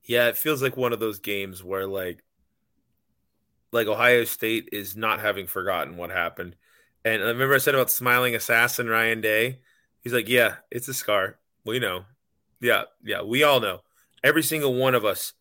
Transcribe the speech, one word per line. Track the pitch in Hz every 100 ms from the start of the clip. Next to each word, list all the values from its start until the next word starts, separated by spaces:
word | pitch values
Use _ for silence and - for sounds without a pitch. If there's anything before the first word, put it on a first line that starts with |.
Yeah, | - 120 120
it | 113
feels | 151 131
like | 131 131
one | 123
of | 113
those | 110 101
games | - 101 98 92
where, | 90 95 95
like, | 98 92 82 _ _ _ _ _ _ _ _ _ _ _ _ _ _ _
like, | 117 107
Ohio | 107 120 120
State | 117 - 110 113 -
is | 104 98 98
not | 110 98
having | 107 98 87
forgotten | 98 92 87 69 85
what | 87
happened. | 92 85 - 90 - _ _ _ _
And | 113 110
I | 107
remember | 120 135
I | 139
said | 151
about | 135 123
smiling | - 123 123 127
assassin | 113 - 113 117 - 117
Ryan | 113 113 113
Day. | 110 107 123 131 _ _ _ _
He's | 120
like, | 123 110
"Yeah, | 123 110 - _
it's | 120 127
a |
scar. | 127 - 104 95 - _ _
We | 107 123
know. | 107 90 95 _ _ _ _ _
Yeah, | 120 107 - _
yeah, | 110 92
we | 98 127
all | 147 131
know." | 107 90 _ _ _ _
Every | 139 160
single | 156 156 139
one | 127 131
of | 123
us. | 104 92 - _